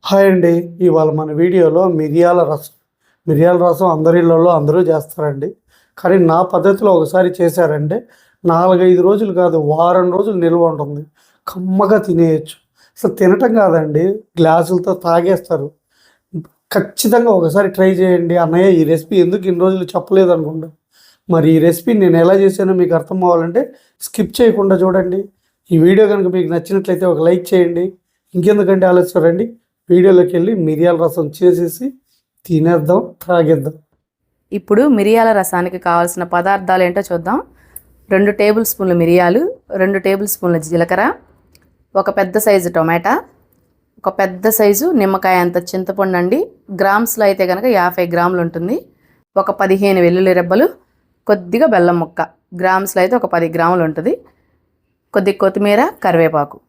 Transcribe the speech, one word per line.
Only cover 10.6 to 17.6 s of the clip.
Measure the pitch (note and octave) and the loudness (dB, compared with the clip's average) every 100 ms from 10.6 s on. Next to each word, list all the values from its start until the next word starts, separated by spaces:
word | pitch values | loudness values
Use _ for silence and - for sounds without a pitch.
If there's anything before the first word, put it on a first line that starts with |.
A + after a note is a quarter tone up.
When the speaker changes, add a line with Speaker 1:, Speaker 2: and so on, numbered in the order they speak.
| E3+ | 0
Speaker 1:
ఉంటుంది. | D#3 C#3+ D3 D3+ _ _ _ - | -2 -8 -10 -14 _ _ _ -16
కమ్మగా | F#3 F#3 F#3 G3+ G#3 G3 | -10 -4 -2 2 0 0
తినేయచ్చు. | E3 E3 D#3 D#3 - _ _ _ _ | 0 2 0 -4 -20 _ _ _ _
అసలు | G#3+ - | -6 0
తినటం | F#3 F#3+ B3 A3+ | 2 2 2 2
కాదండి, | G3 E3 D#3 D3+ F3+ G#3+ - - | 2 2 0 -2 -2 -4 -10 0
గ్లాసులతో | D#3+ E3 E3 F3+ F3+ F#3 F3 | 2 2 2 -2 -2 -4 0
తాగేస్తారు. | E3+ E3+ F3+ E3+ D#3+ C#3+ _ _ _ _ _ _ F3 D#3+ _ _ G3+ | 0 0 -2 -2 -6 -6 _ _ _ _ _ _ -14 -14 _ _ -4
ఖచ్చితంగా | F#3+ - A3+ A#3 A#3 G3 | -4 -6 -2 0 2 2
ఒకసారి | E3 F3 | 2 0